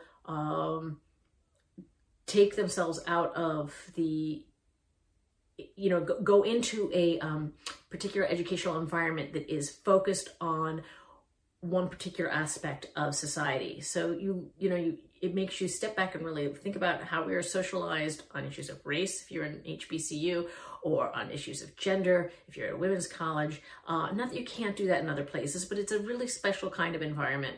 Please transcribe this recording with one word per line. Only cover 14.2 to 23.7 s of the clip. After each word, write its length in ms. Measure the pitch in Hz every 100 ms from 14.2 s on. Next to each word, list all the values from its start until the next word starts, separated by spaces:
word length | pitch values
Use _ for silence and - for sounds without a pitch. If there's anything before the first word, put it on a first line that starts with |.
| 196 185 147 -
you 100 | 190
know, 60 | 180
you, 240 | 165 - - _
it 120 | 185
makes 260 | 190 190 -
you 80 | 185
step 280 | - 214 196
back 180 | 185
and 100 | 160
really 240 | 165 151 143
think 220 | - 196 196
about 260 | 180 151
how 240 | - 165 160
we 80 |
are 80 | 180
socialized 800 | 175 185 180 185 170 160 156 151 - 143
on 100 | 139
issues 240 | - 143
of 100 | - -
race, 380 | 151 190 -
if 80 | -
you're 120 | 165
in 180 | 151 151 -
H 240 | - -
B 80 | 160
C 180 | - 151
U, 320 | 170 175 170 - - -
or 300 | - - - 120
on 160 | -
issues 320 | 143 - 139
of 120 | - -
gender, 540 | 196 190 185 180 175 - -
if 80 | -
you're 120 | 113
at 60 |
a 40 | -
women's 300 | 185 190 175
college. 520 | - 160 156 151 151 -